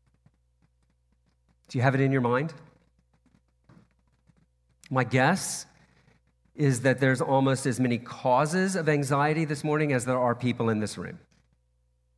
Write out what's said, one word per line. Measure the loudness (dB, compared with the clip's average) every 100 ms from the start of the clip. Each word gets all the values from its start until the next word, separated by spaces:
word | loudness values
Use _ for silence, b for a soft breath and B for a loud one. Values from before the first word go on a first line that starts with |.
| _ _ _ _ _ _ _ _ _ _ _ _ _ _ _ _ -8
Do | -2
you |
have | 0
it | 2
in | 2
your | 2
mind? | 2 0 -2 -8 -20 _ _ _ _ _ _ _ _ _ _ -20 _ _ _ _ _ _ _ _ _ _ -6
My | -2
guess | 0 2 2 2 -4 -10 -12 _ b b b b _ _ _ -2
is | 0 2
that | 2 2
there's | 2 2
almost | 0 2 2 0 -2
as | 0
many | 0 -2
causes | -6 -6 0 2 2 0 -2 -2
of | 0
anxiety | 0 0 0 2 0 -2
this | -4
morning | -2 0 0
as | 0 0
there | 0
are | 0
people | 0 -2 -2 0
in | -2
this | -4 -8
room. | -12 -14 _ _ _ _ _ _ _ _ _